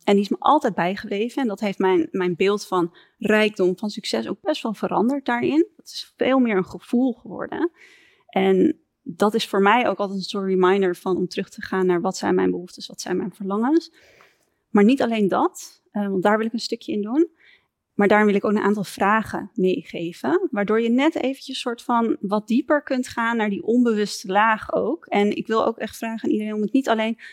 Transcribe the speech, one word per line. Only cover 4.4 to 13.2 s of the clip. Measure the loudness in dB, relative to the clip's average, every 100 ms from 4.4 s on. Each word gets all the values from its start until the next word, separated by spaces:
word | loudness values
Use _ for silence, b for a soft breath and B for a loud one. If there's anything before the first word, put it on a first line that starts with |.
best | -4 -4
wel | -4
veranderd | -4 -2 0 0 0
daarin. | -2 -2 0 2 0 _
Het | -18
is | -16 -14 -4
veel | 2 2
meer | 2 0
een |
gevoel | -2 -8 -4 0 0
geworden. | -2 -10 -12 -10 -4 -4 b b b b b b
En | 0 2 4 4 0 _ _
dat | -16 -2 0
is | 0 -2
voor | 2
mij | 4 4 2
ook | -2
altijd | -4 -6
een |
soort | -6 -6 -2
reminder | 2 4 4 2 -2
van | -2 -2
om | -2
terug | -4 -10
te | -12
gaan | -6 0 2
naar | 2
wat | -2 -4
zijn | 0
mijn | 0 0
behoeftes, | -2 -8 -16 -16
wat | -12
zijn | -6
mijn | -6